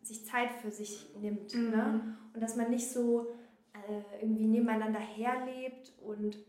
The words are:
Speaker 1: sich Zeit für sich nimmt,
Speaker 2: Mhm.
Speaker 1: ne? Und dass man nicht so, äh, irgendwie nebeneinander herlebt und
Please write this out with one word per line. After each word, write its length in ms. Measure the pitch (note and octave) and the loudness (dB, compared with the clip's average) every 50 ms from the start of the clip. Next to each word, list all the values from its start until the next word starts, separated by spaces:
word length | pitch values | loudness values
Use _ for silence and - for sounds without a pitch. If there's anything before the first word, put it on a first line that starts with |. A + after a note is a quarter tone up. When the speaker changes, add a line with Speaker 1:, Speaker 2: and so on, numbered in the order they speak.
Speaker 1:
sich 240 | - - A3+ A3 - | -12 -12 -12 -10 -10
Zeit 260 | - - B3 A#3+ A#3 A#3 | -2 0 0 0 0 -2
für 180 | - - G#3+ | -4 -6 -8
sich 380 | G#3 - G#3+ - - - - - - G#3 | -6 -6 -8 -8 -8 -12 -14 -16 -12 -6
nimmt, 340 | G#3 G#3 G#3 G#3 - - - | -4 -4 -4 -4 -6 -4 -2
Speaker 2:
Mhm. 160 | A#3+ A#3 A3+ | 0 0 4
Speaker 1:
ne? 460 | G#3+ A3 G#3+ A3 A3 A3 - - - - - - - | 4 4 4 4 2 2 0 -2 -8 -10 -14 -14 -6
Und 80 | A#3 | -4
dass 140 | A3 A3+ - | -4 -2 0
man 120 | B3 A3+ A#3 | 0 2 2
nicht 200 | A#3+ A#3+ - - | 2 0 0 -2
so, 360 | - B3 A#3+ A#3 A#3 A#3 A#3 - - - - - - _ _ _ _ | 0 2 4 4 4 4 2 0 -8 -10 -14 -20 -20 _ _ _ _
äh, 480 | G#3 G3 G#3 G#3+ G#3 G3+ G3+ G3+ G#3 | -14 -8 -6 -6 -6 -6 -8 -10 -2
irgendwie 240 | G#3+ A3 A3 A3 A3 | 2 2 4 4 6
nebeneinander 540 | A3 A3 A#3+ A#3+ A#3 A3 A3 G#3+ G#3+ A3 G#3+ | 6 6 6 6 6 4 2 2 0 0 -2
herlebt 920 | G#3+ - - G#3+ A3+ B3 B3+ B3+ B3+ B3+ B3+ B3+ C4 C4 B3+ - - - - - - | -2 -6 -6 -2 0 0 0 0 -2 -4 -6 -6 -6 -8 -8 -10 -18 -20 -20 -14 -10
und 300 | G#3+ G#3+ G#3 G#3 G#3 G#3 G#3 G#3 | -8 -6 -2 -2 -2 -2 -4 -14